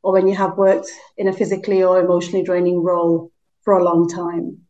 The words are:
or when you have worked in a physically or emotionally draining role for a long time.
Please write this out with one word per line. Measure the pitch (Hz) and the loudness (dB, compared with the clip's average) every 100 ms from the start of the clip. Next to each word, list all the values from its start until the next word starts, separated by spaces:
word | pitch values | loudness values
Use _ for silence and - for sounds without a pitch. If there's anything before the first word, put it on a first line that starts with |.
or | 190 | 2
when | 190 190 | 2 2
you | 196 | 0
have | 185 180 | -4 2
worked | 190 - - - - - | 2 2 -4 -18 -20 -4
in | 196 | -4
a | |
physically | 185 208 190 - 190 | -2 -4 -4 -2 0
or | 185 185 | 4 2
emotionally | 180 175 175 190 | 2 0 0 -4
draining | 180 180 180 175 | -2 0 0 0
role | 170 175 170 165 165 _ _ _ | 0 0 0 -2 -6 _ _ _
for | - | 0
a | 185 | 2
long | 175 170 170 | 4 2 0
time. | 175 170 170 - - | -2 -6 -6 -8 -12